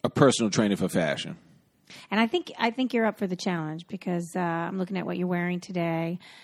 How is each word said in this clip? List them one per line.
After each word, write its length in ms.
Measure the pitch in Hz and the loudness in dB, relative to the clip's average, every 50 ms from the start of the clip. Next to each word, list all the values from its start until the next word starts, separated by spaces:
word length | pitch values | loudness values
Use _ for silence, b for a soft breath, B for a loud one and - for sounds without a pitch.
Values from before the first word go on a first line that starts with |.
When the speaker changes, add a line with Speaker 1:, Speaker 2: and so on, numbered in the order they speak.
| - | -4
Speaker 1:
a 60 | - | -4
personal 400 | - - 147 131 117 - 117 101 | 4 8 8 8 8 6 2 2
trainer 260 | - 120 110 101 98 | 2 2 4 4 2
for 140 | - 95 90 | 2 0 0
fashion. 480 | - 95 82 76 71 - - 80 82 - - - - - _ _ _ _ _ B B B B B | 2 2 2 2 0 -2 -4 -8 -12 -14 -16 -20 -20 -20 _ _ _ _ _ B B B B B
Speaker 2:
And 80 | 196 214 | 0 2
I 80 | 233 226 | 2 2
think, 240 | - 359 330 - - - | 0 -2 -4 -4 -4 -2
I 140 | 226 233 | -2 -2
think 220 | 226 262 262 240 - | 0 -2 -2 0 2
you're 120 | 233 226 | 2 2
up 120 | 220 - - | 2 0 0
for 80 | 208 180 | -4 -4
the 80 | 185 | -4
challenge 500 | 175 - 202 180 165 156 156 156 165 180 - | -4 -2 -2 -2 -2 -2 -4 -6 -8 -10 -10
because, 440 | - 185 - 190 180 170 170 165 - | -12 -8 -4 -2 -2 -2 -4 -4 -4
uh, 40 | 185 | -2
I'm 380 | 175 170 165 165 170 170 190 190 | -2 0 0 -2 -2 -4 -4 -4
looking 200 | 185 185 190 180 | -4 -4 -4 -4
at 80 | - | -4
what 120 | 185 180 185 | -4 -4 -2
you're 100 | 180 180 | -2 0
wearing 320 | 180 175 175 175 180 175 | 0 0 0 -2 -2 -4
today, 600 | - - 185 175 170 170 165 165 165 165 175 180 B B B B | -6 -6 -4 -2 0 0 0 0 -2 -2 -4 -6 B B B B